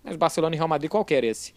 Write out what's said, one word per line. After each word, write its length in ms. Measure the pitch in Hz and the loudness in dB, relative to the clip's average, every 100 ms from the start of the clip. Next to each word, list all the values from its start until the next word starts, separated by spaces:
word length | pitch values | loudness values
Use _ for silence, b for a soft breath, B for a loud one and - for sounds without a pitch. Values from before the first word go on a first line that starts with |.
Mas 120 | - 175 | -10 0
Barcelona 400 | 160 - 160 160 | 0 2 0 0
e 20 | |
Real 100 | 165 | 0
Madrid 220 | 151 156 | 0 0
qualquer 340 | 214 208 139 | -2 2 2
esse. 300 | 117 110 - | 2 -2 -10